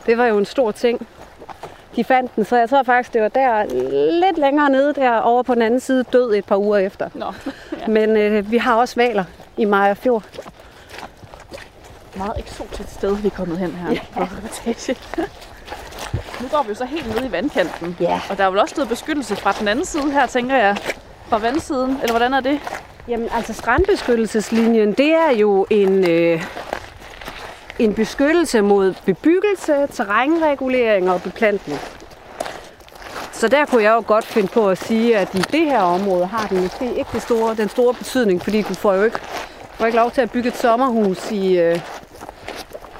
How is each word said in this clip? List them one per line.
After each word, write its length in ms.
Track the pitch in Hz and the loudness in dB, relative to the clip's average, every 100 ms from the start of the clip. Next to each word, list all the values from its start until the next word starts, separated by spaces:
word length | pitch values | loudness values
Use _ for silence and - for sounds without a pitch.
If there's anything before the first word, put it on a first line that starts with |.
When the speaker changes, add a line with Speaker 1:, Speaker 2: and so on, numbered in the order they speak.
| - | 0
Speaker 1:
Det 120 | 233 | 2
var 80 | 240 | 2
jo 120 | 208 | 2
en 80 | 202 | 0
stor 260 | - 220 | 0 0
ting. 360 | - 240 240 - - - - - - - - - 247 | 0 -2 -2 -8 -20 -20 -20 -20 -18 -20 -20 -8 -4
De 80 | |
fandt 320 | 226 262 254 - | 2 2 2 -2
den, 100 | 196 | 0
så 120 | 240 | 2
jeg 120 | 226 | 4
tror 140 | 277 | 2
faktisk, 300 | 247 247 240 | 4 2 2
det 80 | 233 | 0
var 60 | 214 | 2
der 360 | 269 262 214 208 127 131 139 147 339 | 2 2 2 0 -2 -2 2 2 2
lidt 160 | 381 339 | 2 2
længere 320 | 277 294 285 | 2 4 4
nede 240 | 262 285 | 4 2
der 240 | 285 254 220 | 2 2 2
over 260 | 233 240 | 2 2
på 100 | 247 233 | 2 2
den 60 | |
anden 180 | 220 247 | 2 2
side, 240 | - 262 | 2 0
død 300 | 240 247 247 208 | 2 2 4 0
et 100 | - | 2
par 120 | 202 | 0
uger 200 | 208 208 | 2 2
efter. 320 | 190 - - | 0 -4 -8
Speaker 2:
Nå. 120 | - 202 | -8 -10
<laughs> 480 | 196 277 - - 247 | -8 -12 -12 -12 -8
Ja. 60 | 220 | 0
Speaker 1:
Men, 300 | 214 214 214 | 2 2 2
øh, 340 | 208 214 202 | 2 0 0
vi 60 | 233 | 0
har 180 | 240 226 | 2 2
også 200 | 240 240 | 2 0
hvaler 280 | 247 202 170 - - - | 0 0 -4 -10 -10 -2
i 80 | 208 | 2
Majer 280 | 196 202 | 4 2
Fjord. 300 | 202 254 226 - - - - - - - - - - - - - - - - - - - 190 | 2 0 0 -4 -16 -18 -20 -20 -20 -20 -18 -18 -20 -20 -20 -20 -20 -20 -20 -20 -20 -16 -8
Speaker 2:
Meget 160 | 202 226 | -8 -8
eksotisk 520 | - - 240 - 202 | -10 -12 -12 -12 -14
sted, 220 | - 196 202 | -4 -2 0
vi 100 | 208 | -2
er 40 | |
kommet 260 | - 175 170 | -4 -4 -4
hen 140 | 175 | -4
her 200 | 180 165 | -4 -4
Speaker 1:
Ja. 80 | 175 - | -4 -4
Speaker 2:
på 60 | - | -6
reportage. 720 | 180 196 220 - 233 226 - 247 - - 403 - - - - - - - - - - - | -6 -6 -12 -8 -6 -6 -6 -8 -6 -4 -4 -8 -20 -20 -16 -16 -14 -14 -8 -8 -8 -10
Nu 60 | 247 | -2
går 120 | 294 | -2
vi 60 | 220 | 0
jo 60 | 214 | -4
så 100 | 254 | -6
helt 300 | 320 233 220 | -6 -4 -4
nede 120 | 262 | -2
i 40 | |
vandkanten. 680 | 175 277 214 160 - 170 175 | -2 -2 0 -2 -4 -8 -2
Speaker 1:
Ja. 220 | 175 180 - | 0 0 -4
Speaker 2:
Og 80 | 190 | 0
der 60 | |
er 60 | 190 | 2
vel 100 | 190 | 2
også 160 | 320 330 | 0 -2
noget 120 | 226 | -4
beskyttelse 460 | 240 - 302 220 196 | -4 -4 -4 -4 -2
fra 160 | 196 196 | -2 0
den 80 | 208 | -2
anden 180 | 240 370 | -2 -2
side 260 | 311 285 | -2 0
her, 140 | 285 233 | 0 0
tænker 280 | 247 247 262 | 0 0 2
jeg. 200 | 202 208 - - - - - | 2 2 -4 -10 -14 -20 -4
Fra 100 | 220 | -2
vandsiden, 520 | 226 302 - 262 262 | 0 -2 -2 -2 -2
eller 200 | 269 233 | -2 0
hvordan 220 | 226 240 | 0 2
er 60 | 269 | 0
det? 200 | 262 294 - - - - - | 0 -2 -4 -12 -14 -16 -8
Speaker 1:
Jamen, 200 | 233 220 226 | -6 -4 -4
altså 180 | 220 | -6
strandbeskyttelseslinjen, 1400 | 202 226 269 415 349 - 226 220 220 - 226 226 226 208 | -4 0 2 2 0 0 0 0 -2 0 2 4 4 2
det 200 | 202 294 | 2 4
er 180 | 320 320 | 4 4
jo 340 | 226 208 196 196 | 4 4 2 2
en, 400 | 214 190 190 175 | 2 4 4 4
øh, 340 | 165 170 165 180 - - - - - - - - - - - - - | 4 2 0 -4 -12 -10 -10 -10 -20 -20 -18 -16 -14 -16 -18 -10 -2
en 140 | 220 | 0
beskyttelse 680 | 220 214 - 285 339 311 220 | 0 -2 0 2 2 2 2
mod 320 | 202 202 190 175 - | 4 4 2 0 -2
bebyggelse, 840 | 180 302 370 415 392 - 277 285 | 0 2 2 2 -2 0 0 0
terrænregulering 1200 | - 202 214 277 330 311 277 262 254 226 202 180 | -4 -2 0 2 2 2 0 0 0 2 2 2
og 100 | 180 | 0
beplantning. 580 | 190 - 214 202 - 139 - - - - - - - - - - - - - - - | -4 -2 0 0 -4 -10 -10 -16 -20 -20 -16 -12 -12 -14 -18 -20 -20 -20 -16 -14 -14
Så 160 | - 226 | -2 2
der 180 | 277 285 | 2 4
kunne 180 | 240 | 4
jeg 80 | 208 | 6
jo 120 | 226 208 | 4 4
godt 180 | 214 - | 2 2
finde 220 | 226 196 | 0 0
på 220 | 233 202 | 2 2
at 80 | 180 | 0
sige, 400 | - 226 233 214 | 0 2 4 2
at 180 | 180 185 | 0 -2
i 20 | |
det 280 | - 302 302 | 0 2 2
her 160 | 233 | 2
område 440 | 180 180 202 180 180 | 2 2 2 0 0
har 220 | 220 202 | -2 -2
den 140 | 185 | 0
måske 320 | 185 - 247 240 | -2 -4 -4 -4
ikke 140 | 285 | -4
det 80 | 233 | -6
store, 340 | - 226 226 220 | -2 0 0 -2
den 140 | 202 | -2
store 240 | - 247 | 2 2
betydning, 480 | 240 - 262 214 180 | 0 -2 0 2 0
fordi 200 | - 214 | 0 -2
du 120 | 190 | -2
får 200 | 185 214 | 0 2
jo 100 | 190 | 2
ikke, 160 | 226 - - - - - - | 2 -2 -8 -12 -12 -16 -14
får 120 | - 226 | -4 0
ikke 120 | 226 | 2
lov 140 | 240 | 2
til 100 | 269 | 0
at 100 | 233 | 0
bygge 180 | 247 233 | 0 -2
et 80 | - | 0
sommerhus 760 | 240 233 269 226 202 180 - | 2 2 2 2 0 -2 -4
i, 260 | 208 190 180 | -2 2 4
øh, 200 | 170 170 - - - - - - - - - - - | 4 0 -4 -14 -18 -20 -20 -16 -14 -14 -16 -18 -18